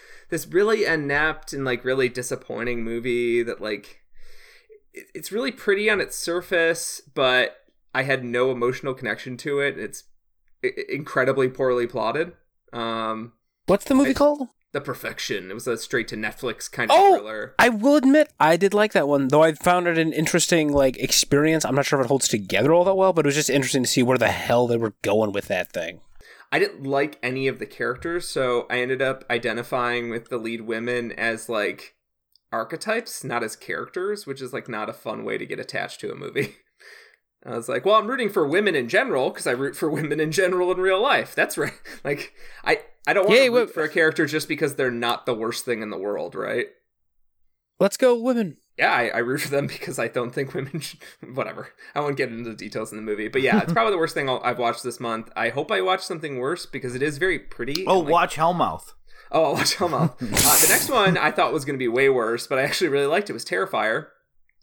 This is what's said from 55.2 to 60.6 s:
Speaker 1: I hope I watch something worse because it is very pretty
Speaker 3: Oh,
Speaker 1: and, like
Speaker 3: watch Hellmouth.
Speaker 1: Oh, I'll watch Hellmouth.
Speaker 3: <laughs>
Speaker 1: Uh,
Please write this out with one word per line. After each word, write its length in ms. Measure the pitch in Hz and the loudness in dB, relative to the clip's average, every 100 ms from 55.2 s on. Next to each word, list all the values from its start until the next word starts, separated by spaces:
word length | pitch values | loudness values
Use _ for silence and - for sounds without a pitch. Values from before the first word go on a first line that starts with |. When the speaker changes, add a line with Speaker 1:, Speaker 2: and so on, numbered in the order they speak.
| 113 | -6
Speaker 1:
I 140 | - 113 | -4 -2
hope 220 | 127 147 | -2 -2
I 100 | 202 | 0
watch 220 | 185 185 | 0 0
something 360 | - 170 156 131 | -2 -8 -6 -4
worse 280 | 131 170 - | -4 -4 -8
because 280 | - 123 | -10 -8
it 80 | 123 | -2
is 160 | 147 139 | -2 0
very 200 | 185 160 | -2 -2
pretty 460 | - - 123 - 190 | -6 -8 -4 -2 2
Speaker 3:
Oh, 100 | 185 | 2
Speaker 1:
and, 60 | |
like 80 | 151 | 4
Speaker 3:
watch 240 | 170 170 - | 4 4 2
Hellmouth. 560 | 165 175 110 80 - - - - - | 0 2 0 -2 -12 -20 -20 -20 -2
Speaker 1:
Oh, 140 | 156 151 | 2 2
I'll 80 | |
watch 220 | 139 143 - | 2 0 0
Hellmouth. 380 | 180 131 165 - | -2 2 0 0
Speaker 3:
<laughs> 40 | |
Speaker 1:
Uh, 380 | 120 - - - | -4 2 4 6